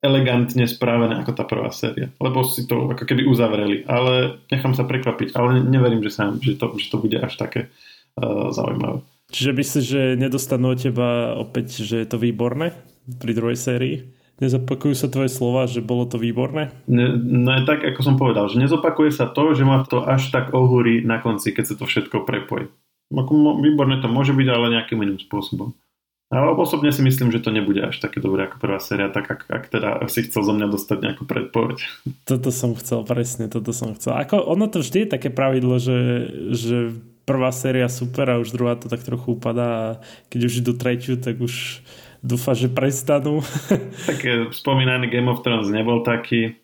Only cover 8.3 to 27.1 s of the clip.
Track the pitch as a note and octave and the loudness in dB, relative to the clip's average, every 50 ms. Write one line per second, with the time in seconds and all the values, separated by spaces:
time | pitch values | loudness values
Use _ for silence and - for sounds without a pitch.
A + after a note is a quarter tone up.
8.3 | G#2 G#2 G#2 G#2+ - - - - - - - - - C3 - _ _ _ _ _ | -2 -2 -2 -4 -2 -2 -2 -2 -2 -2 -2 -4 -4 -6 -8 _ _ _ _ _
9.3 | - - B2 C#3 C3+ B2+ C#3 - - C#3+ B2+ A#2+ C3 C#3 C3+ C3 B2+ B2+ C3+ C3+ | -8 -2 -2 0 0 0 -2 0 0 -2 0 0 0 2 2 2 2 2 0 0
10.3 | C3+ C3+ C3 - C#3 B2 B2+ B2+ B2+ B2+ B2+ C#3 B2 B2 B2 B2 A#2+ A#2+ A#2+ A#2+ | 0 -2 -2 0 0 2 2 2 0 0 0 -2 0 0 0 0 0 0 -2 -2
11.3 | A#2 - A#2 - - B2 A#2+ B2 - - A2 G#2 A2+ A2+ A2+ G#2+ - A2+ A2+ A#2+ | -4 -6 -8 -4 -4 -6 -4 -4 -6 -8 -4 -2 -2 -2 -2 -2 -2 0 0 0
12.3 | A2+ G#2 A#2 A#2+ B2 C#3 D#3+ E3+ E3+ - - - _ _ _ B2+ - - - A#2 | 0 0 -2 -2 0 -2 -4 -4 -6 -8 -20 -20 _ _ _ -16 -14 -8 -4 -2
13.3 | A2+ A2+ A2+ A#2 B2 B2 - C3+ B2 B2 B2+ C3+ D3+ C#3 - - - _ _ _ | -2 0 0 -2 -2 -2 -2 -2 -2 0 -2 -2 -4 -6 -10 -14 -20 _ _ _
14.3 | _ _ C3+ C3 B2 C3 B2+ B2+ C#3 C3+ - D3 C#3 C3+ - C3+ A#2+ C3+ C3+ B2+ | _ _ 0 0 2 0 0 -2 -4 -2 0 0 0 0 -2 -2 0 0 0 0
15.3 | B2+ - B2+ A#2+ B2 C3 C3 B2 B2 A#2+ A2 G#2+ B2 B2 B2 A#2+ B2 A#2+ A2+ A#2 | 0 0 0 2 2 2 0 0 -2 -4 -2 -2 0 0 0 -2 -2 -2 -2 -2
16.3 | A2+ A#2+ B2+ C3+ C#3+ D#3 D3+ C3+ - - - - B2+ A#2+ B2 B2+ - A#2+ A#2 B2 | 0 0 -2 -2 -2 -4 -6 -6 -8 -14 -2 2 2 4 4 2 2 0 0 2
17.3 | C3+ B2 B2 B2+ C3 C3 C3 C#3+ D3+ D3+ - D3+ C3 - C3 C#3+ C3+ C3 C3+ B2 | 2 2 4 4 2 2 2 2 0 2 0 -4 -2 0 2 2 4 4 4 2
18.3 | G#2+ G#2 G#2 G2 G2+ A#2+ C3+ C#3+ E3 D#3 - E3 D#3 - D#3 D3+ D3 - A#2+ A#2 | 4 2 0 2 2 2 4 4 2 2 2 0 2 4 4 4 4 2 -2 0
19.3 | - - D3 D#3+ D3+ C3 C3+ C3+ C3+ C3 C3 - - B2 A#2+ - C3+ C3+ C3 - | 2 2 2 4 4 4 6 6 4 4 2 2 -2 -2 0 2 0 0 0 0
20.3 | - B2+ B2+ C3 - B2+ B2+ B2 B2 B2 A#2+ A#2 A#2 A2+ - A2+ A2+ A2+ - A#2+ | 0 -2 -2 2 2 4 4 6 6 6 6 4 4 4 2 0 0 0 0 -2
21.3 | A2 G2 - - G2 - G#2+ - G#2 - A#2+ - - A2+ - - - G#2+ - - | -2 0 -2 -2 -2 -2 -2 -4 -4 -8 -6 -2 -2 -2 -2 0 -4 -4 -2 -2
22.3 | A2 G#2 - - A2+ A#2 C3 - _ _ _ _ _ _ _ _ C#3+ C#3 C3+ C3+ | -4 -4 -4 -6 -6 -6 -6 -10 _ _ _ _ _ _ _ _ -2 -2 0 4
23.3 | D3+ D3+ D3 D3+ D3+ A#2+ C#3 D3+ D3+ D3 C#3 C3 C3+ C3 C3+ C3+ A#2+ C3 C#3 C3+ | 4 6 6 6 4 4 4 4 4 4 4 2 2 2 0 0 2 2 2 4
24.3 | C#3 C3+ C3+ C3 B2 A#2 A#2+ A#2 A#2 A2+ A2+ - A#2 A2+ G#2 G2+ G2 F#2+ - _ | 4 4 4 4 4 4 4 2 2 0 0 -2 -2 0 0 0 -2 -4 -8 _
25.3 | - G2+ G2 - - F2+ F#2+ A#2+ B2+ _ _ _ _ _ _ _ _ _ _ _ | -6 -6 -6 -4 -6 -6 -6 -8 -10 _ _ _ _ _ _ _ _ _ _ _
26.3 | C3 B2+ C#3 D#3+ E3 D3+ F3 E3 - D3+ C#3+ D3 C3+ C3+ C3+ C3 | 0 2 2 2 2 2 2 0 0 2 2 2 2 4 4 4